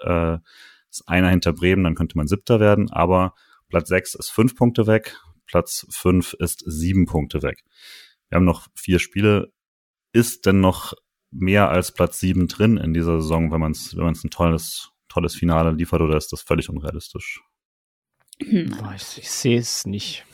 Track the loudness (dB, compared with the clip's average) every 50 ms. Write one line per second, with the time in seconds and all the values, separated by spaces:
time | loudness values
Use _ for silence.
0 | -4 -2 0 0 0 0 -2 -4 -6 _ -20 -20 -20 -20 -20 _ _ _ -18 -14
1 | -6 0 2 2 4 4 4 4 2 0 -2 2 2 2 2 4 2 0 0 -2
2 | -2 -2 -2 -2 -2 0 -2 -2 0 2 2 4 6 4 4 4 2 0 0 0
3 | 2 2 4 2 2 0 -4 _ _ _ _ _ _ -4 -2 -2 -2 0 0 -2
4 | -2 -2 -10 -12 -12 -12 -8 -4 -4 -2 0 0 0 0 2 0 2 2 2 0
5 | 0 -4 -18 -20 -20 -20 -20 _ _ -2 -2 -2 -2 -2 -6 -12 -12 -12 -10 -2
6 | 0 2 2 2 2 -2 -6 -6 -6 -6 -6 -8 -10 -8 -6 -4 -2 0 2 2
7 | 2 2 0 -2 -4 -2 -4 -4 -4 -4 -6 -8 _ _ _ _ -20 -20 -20 -20
8 | -20 _ _ _ _ -2 2 4 4 4 4 0 -4 -20 -20 -10 -2 2 2 2
9 | 0 0 -2 2 4 4 4 2 0 -4 _ _ _ _ _ _ _ _ _ _
10 | _ _ 2 2 2 2 0 -2 0 2 4 4 4 4 2 0 -6 -14 -14 -16
11 | _ _ _ _ _ _ -8 -4 0 2 4 4 4 4 2 0 0 -2 0 0
12 | 0 0 0 -2 -2 0 2 2 0 0 0 2 2 4 4 2 0 -2 0 0
13 | 0 0 0 0 0 0 0 0 0 0 0 0 -2 -2 -4 -6 -8 -12 -8 -4
14 | -2 -2 -2 -4 -6 -8 -4 0 2 2 2 0 -2 -6 -12 -12 -14 -16 _ _
15 | _ -8 -4 -4 -4 -4 -4 -2 0 2 2 2 2 2 0 -2 -2 -2 0 0
16 | 2 2 0 0 -2 -4 -12 -10 -4 -2 -2 -2 -2 -4 -8 -10 -8 -10 -10 -10
17 | -12 -14 -16 -14 -14 -14 -14 -16 _ _ _ _ _ _ _ _ _ _ _ _
18 | _ _ _ _ _ -20 -18 -12 -6 -2 0 0 0 -2 -6 -8 -10 -12 -12 -12
19 | -14 -16 -16 -16 -12 -10 -8 -4 0 2 2 2 0 -2 -6 -8 -6 -8 -8 -8
20 | -8 -10 -14 -14 -16 _